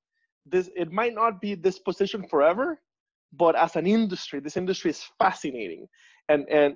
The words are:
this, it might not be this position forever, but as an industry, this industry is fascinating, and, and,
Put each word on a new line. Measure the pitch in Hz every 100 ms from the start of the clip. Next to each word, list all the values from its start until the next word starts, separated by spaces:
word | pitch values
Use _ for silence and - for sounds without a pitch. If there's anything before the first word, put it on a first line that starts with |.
| _ _ _ _ 143
this, | 185 180 180
it | 170
might | 185 240
not | 220 226 190
be | 208
this | 190 180 -
position | - 175 196 214 -
forever, | 151 151 190 294 311 _ _ _ _ _
but | - 170 131
as | 165 160
an | 175
industry, | 226 220 175 - 143
this | 147 190
industry | 185 185 170
is | 147 - _
fascinating, | 185 - 151 127 95 80 - _ _ _ -
and, | 147 135
and, | 151 143